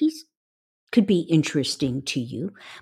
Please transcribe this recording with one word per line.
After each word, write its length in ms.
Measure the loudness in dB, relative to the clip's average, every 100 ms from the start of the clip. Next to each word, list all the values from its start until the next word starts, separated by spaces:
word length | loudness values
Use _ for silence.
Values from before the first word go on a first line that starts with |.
he's 240 | -2 -2 -14 _ _ _ _ _ _
could 140 | 2 4
be 140 | 2
interesting 840 | 4 2 2 0 -2 -2 -2 -2
to 180 | -4 -6
you, 320 | -6 -6 -8 -10 -20 -20